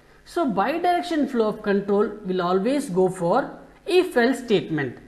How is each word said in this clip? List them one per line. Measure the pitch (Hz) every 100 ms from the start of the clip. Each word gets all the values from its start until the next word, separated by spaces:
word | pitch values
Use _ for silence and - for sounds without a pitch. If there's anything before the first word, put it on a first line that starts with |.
| _ -
So | - 349 294
bidirectional | 190 220 330 359 349 349 320 262
flow | 240 214
of | 214
control | 208 196 202 202 214 -
will | 185 180
always | 175 190 220 285 277
go | 180 185
for | 180 170 233 - - - - -
if-else | 359 349 247 233 262
statement. | - 190 - 156 127 -